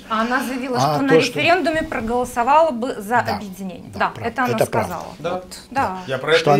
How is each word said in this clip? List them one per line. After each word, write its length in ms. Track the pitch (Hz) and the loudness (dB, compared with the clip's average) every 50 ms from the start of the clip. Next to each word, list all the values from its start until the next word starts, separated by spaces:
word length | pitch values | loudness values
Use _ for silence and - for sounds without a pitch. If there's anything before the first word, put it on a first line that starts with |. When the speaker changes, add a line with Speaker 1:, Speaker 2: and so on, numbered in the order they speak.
| - - | -8 -4
Speaker 1:
А 140 | - 226 | -2 -2
она 220 | 226 240 247 269 247 | 0 0 0 -2 -2
заявила, 320 | 233 269 247 247 277 247 240 | -2 -6 -6 -6 -4 -2 0
Speaker 2:
А 160 | 135 151 147 | 2 2 2
Speaker 1:
что 60 | 202 | 2
на 60 | 277 269 | 2 4
Speaker 2:
то, 120 | - - | 6 4
что 180 | - - - - | 4 4 0 0
Speaker 1:
референдуме 440 | - 330 349 370 277 330 311 320 | 2 4 4 4 2 0 0 -2
проголосовала 880 | 320 320 - 254 226 220 240 247 247 247 - 240 233 254 285 311 330 320 | -2 -4 -4 -6 -4 -2 -2 -2 -2 -2 -2 -2 2 4 6 6 6 4
бы 220 | 247 226 240 269 - | 2 -2 -4 -4 -6
за 280 | - 202 202 247 233 - | -6 -4 0 0 0 0
Speaker 2:
Да, 120 | 233 214 | 0 -4
Speaker 1:
объединение. 540 | 190 214 196 185 196 196 185 175 - - - | -4 -6 -10 -12 -10 -10 -10 -10 -12 -14 -12
Speaker 2:
да, 60 | - 202 | -4 -2
Speaker 1:
Да, 100 | 208 175 | -2 -2
Speaker 2:
правда. 180 | - - - 233 | -2 -4 -6 -6
Speaker 1:
это 140 | 233 254 254 | -2 -2 -2
она 100 | 240 233 | 0 2
Speaker 2:
Это 120 | 220 - | 0 0
правда. 260 | - - 233 - - | 0 2 -2 -2 -2
Speaker 1:
сказала. 220 | 175 - - - - - | -4 -8 -8 -10 -12 -8
Speaker 3:
Да. 140 | 147 175 180 | -6 -4 -4
Speaker 1:
Вот, 240 | 185 - - - - - - | -4 -8 -10 -16 -18 -14 -6
да. 280 | 240 269 262 196 185 - - 123 | -2 -2 -2 0 -2 -6 -6 -6
Speaker 3:
Я 100 | 131 - | -6 -4
про 140 | - 147 160 | 2 2 2
Speaker 2:
Что 160 | 165 - 151 | 4 6 6
Speaker 3:
это 0 | |
и 40 | 143 | 6